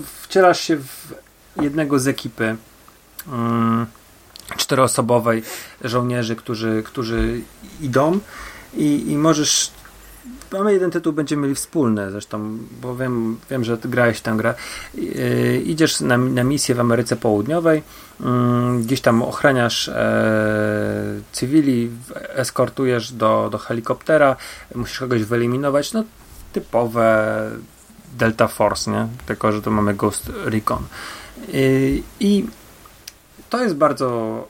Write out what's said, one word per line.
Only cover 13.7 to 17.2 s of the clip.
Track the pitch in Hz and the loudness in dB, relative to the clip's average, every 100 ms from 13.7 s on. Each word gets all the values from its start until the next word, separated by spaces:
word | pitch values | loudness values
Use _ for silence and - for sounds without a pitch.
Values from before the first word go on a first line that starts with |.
| 117 | -2
ty | 127 | -2
grałeś | 120 117 110 | 2 2 2
w | |
tę | 117 110 | -2 0
grę. | 113 123 - - - - | 0 -4 -8 -14 -12 -8
I, | 170 - | -6 -2
e, | 123 123 120 123 | 0 2 2 0
idziesz | - 156 156 - | 0 2 2 2
na, | 147 123 | 2 2
na | 127 127 | 2 2
misję | 123 143 - 120 | 2 0 0 2
w | |
Ameryce | 120 117 120 | 4 2 2
Południowej, | 117 | 0